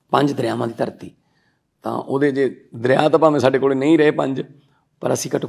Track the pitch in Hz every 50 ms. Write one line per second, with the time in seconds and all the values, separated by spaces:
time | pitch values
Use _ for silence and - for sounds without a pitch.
0 | _ _ - 135 143 143 135 123 120 113 110 117 120 117 113 - 120 107 - -
1 | 92 - - _ _ _ _ _ _ _ _ _ _ _ _ _ - 113 117 120
2 | - - 131 139 143 143 131 139 139 117 - - _ _ - 117 113 123 135 147
3 | 151 156 151 156 156 156 151 131 113 135 135 127 131 139 135 131 135 151 165 156
4 | 147 151 156 - 143 135 135 127 - - - - _ _ _ _ _ _ _ _
5 | 127 123 131 - - 135 135 135 -